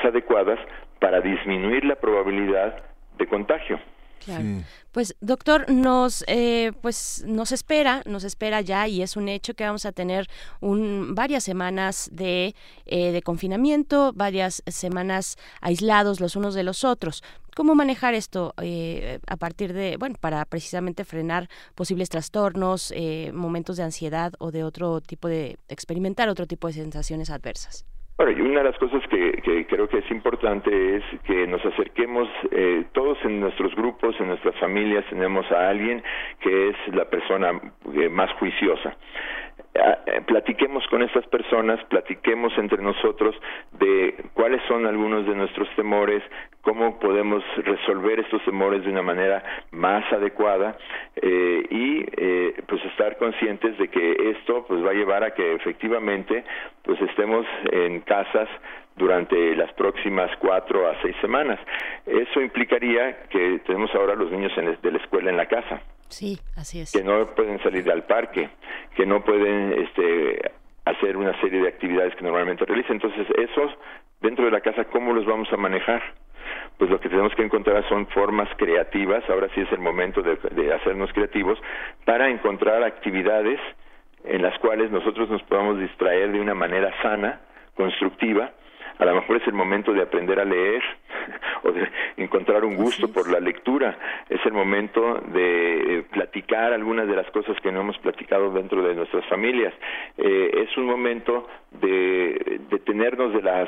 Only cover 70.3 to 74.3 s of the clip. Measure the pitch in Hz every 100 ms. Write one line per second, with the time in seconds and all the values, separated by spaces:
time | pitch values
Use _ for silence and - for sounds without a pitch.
70.3 | 50 - - - - - 95 98 95 98
71.3 | 87 98 92 92 - 92 87 90 - 90
72.3 | 85 90 90 98 113 127 107 110 104 95
73.3 | - 117 - 143 - - - - _ 110